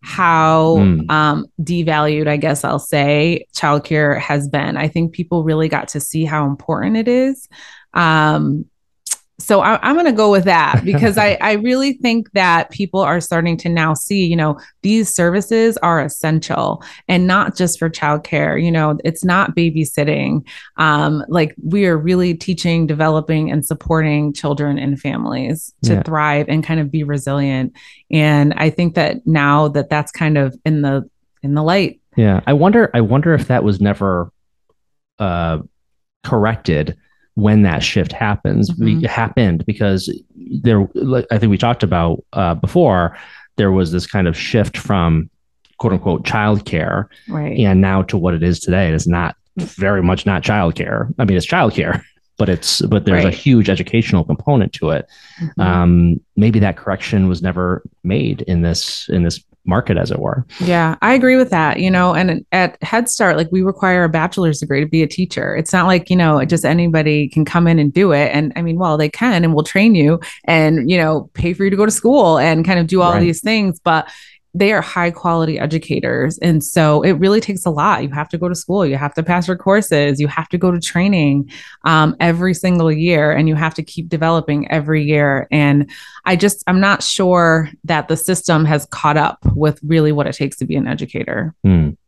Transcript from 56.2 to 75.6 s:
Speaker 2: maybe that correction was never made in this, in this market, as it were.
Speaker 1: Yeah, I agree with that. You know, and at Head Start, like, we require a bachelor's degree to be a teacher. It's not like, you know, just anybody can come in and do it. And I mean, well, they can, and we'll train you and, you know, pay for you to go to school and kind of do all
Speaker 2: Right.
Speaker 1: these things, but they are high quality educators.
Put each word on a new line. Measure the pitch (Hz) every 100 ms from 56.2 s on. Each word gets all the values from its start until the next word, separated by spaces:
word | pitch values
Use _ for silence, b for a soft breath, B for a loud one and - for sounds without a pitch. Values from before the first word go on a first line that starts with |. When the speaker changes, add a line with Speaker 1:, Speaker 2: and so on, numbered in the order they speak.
| _ -
Speaker 2:
maybe | 107 110
that | 101 -
correction | - 95 - 107 95
was | 87
never | 90 87 90 90 - _
made | 87 101 113 -
in | - 87
this, | 85 85 - - -
in | 92
this | 87 - _ _
market, | - 92 - 87
as | 87
it | -
were. | - - 123 B
Speaker 1:
Yeah, | 180 175 165 160
I | 208
agree | 254 254 254
with | 254
that. | 180 156 -
You | 185
know, | 185 180 160
and | 185 165 -
at | 185 180 -
Head | - 226 240
Start, | - 202 151
like, | 160
we | 185
require | 185 190 190 180
a | 170
bachelor's | 160 165 - 170 147
degree | 151 139
to | 156
be | 160
a | 156
teacher. | - 180 - - -
It's | 160
not | 185 175
like, | 185 -
you | 180
know, | 170 151 131
just | 170 -
anybody | 165 175 160 156 151 143
can | - 151
come | 175 170
in | 165
and | 147
do | 180 196
it. | 147 147
And | 147 151 -
I |
mean, | 170 165
well, | 180 151
they | 156
can, | - 247 190
and | 165
we'll | 151
train | 156 190 214
you | 202 147 165 B B -
and, | 165 156 160 127
you | 180
know, | 156 151 - -
pay | 175
for | 175
you | 196
to | 196
go | 214
to |
school | 214 233 285 190 160
and | 151 160 165
kind | 185
of | 165
do | 185
all | 175
Speaker 2:
Right. | 185
Speaker 1:
these | 170 160
things, | 208 220 202 165
but | - 160 - B B B _
they | 180 196
are | 214
high | 165 - 175
quality | 170 175 165 160
educators. | 156